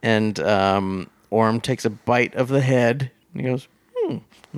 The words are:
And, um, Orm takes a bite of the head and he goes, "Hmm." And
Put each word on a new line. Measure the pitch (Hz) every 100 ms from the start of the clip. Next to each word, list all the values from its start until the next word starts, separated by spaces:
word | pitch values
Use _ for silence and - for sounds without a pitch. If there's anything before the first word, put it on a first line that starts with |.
And, | 113 110 107 98
um, | 78 101 98 98 95 95 - _ _
Orm | 110 110 117
takes | - 123 113
a |
bite | 101 - 123 123
of | - 127
the | 139
head | 131 127 117 135 131 - _
and | -
he | 127
goes, | 127 - _ _ 494
"Hmm." | 403
And | 120 - _ -